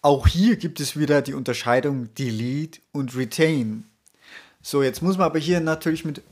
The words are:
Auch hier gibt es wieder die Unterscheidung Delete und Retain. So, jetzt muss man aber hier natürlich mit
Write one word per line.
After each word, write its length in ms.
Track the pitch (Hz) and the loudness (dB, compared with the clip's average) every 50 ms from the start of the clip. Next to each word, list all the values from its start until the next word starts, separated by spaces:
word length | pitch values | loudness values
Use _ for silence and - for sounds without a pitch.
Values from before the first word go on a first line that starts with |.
| - | 6
Auch 240 | 147 143 135 - | 4 4 6 4
hier 300 | - - 165 190 233 220 | 4 4 6 4 4 4
gibt 240 | - - 165 - - | 2 0 -8 -6 -6
es 180 | 147 135 - 147 | -8 -6 -2 -2
wieder 240 | 156 143 147 143 127 | 0 2 2 2 2
die 120 | 135 135 | 0 -6
Unterscheidung 760 | 131 127 - 123 - - 120 120 131 127 147 139 131 120 110 _ | -6 -4 -4 -4 -4 0 2 2 2 2 0 -2 -2 -6 -8 _
Delete 680 | - 139 123 113 107 117 123 131 143 156 160 - - _ _ | -6 -4 -4 -2 -2 -4 -4 -4 -4 -6 -8 -10 -20 _ _
und 240 | _ 143 135 120 113 | _ -6 -6 -6 -4
Retain. 720 | 127 131 110 - - 160 160 160 143 120 110 107 110 - _ _ _ _ _ _ _ _ - - - - _ _ _ _ | -6 -6 -6 0 2 2 2 2 0 -2 -2 -6 -8 -12 _ _ _ _ _ _ _ _ -20 -20 -20 -20 _ _ _ _
So, 200 | - - 143 139 | -4 0 0 0
jetzt 180 | 131 - - | 0 0 0
muss 160 | 160 180 190 | -2 0 2
man 100 | 185 185 | 2 2
aber 120 | 160 147 165 | 2 2 -2
hier 220 | 143 160 175 175 | 0 0 0 0
natürlich 440 | 160 160 160 160 - 165 156 160 - | 2 0 -2 -2 -2 -4 -4 -2 -4
mit 180 | 160 147 - - _ | -8 -10 -10 -14 _